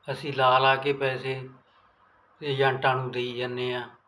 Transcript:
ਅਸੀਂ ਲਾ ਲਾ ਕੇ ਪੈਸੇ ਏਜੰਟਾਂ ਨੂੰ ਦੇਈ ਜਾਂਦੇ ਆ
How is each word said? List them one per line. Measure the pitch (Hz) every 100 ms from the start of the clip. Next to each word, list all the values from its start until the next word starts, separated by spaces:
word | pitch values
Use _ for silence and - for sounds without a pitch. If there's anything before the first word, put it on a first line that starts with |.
| -
ਅਸੀਂ | 135 151
ਲਾ | 131 143 131
ਲਾ | 135 135
ਕੇ | 143
ਪੈਸੇ | 135 135 127 131 131 131 - _ _ _ _ _ _ _ _
ਏਜੰਟਾਂ | 147 135 135 131 135 131
ਨੂੰ | 131
ਦੇਈ | 127 123 120
ਜਾਂਦੇ | 123 123 127
ਆ | 123 123 -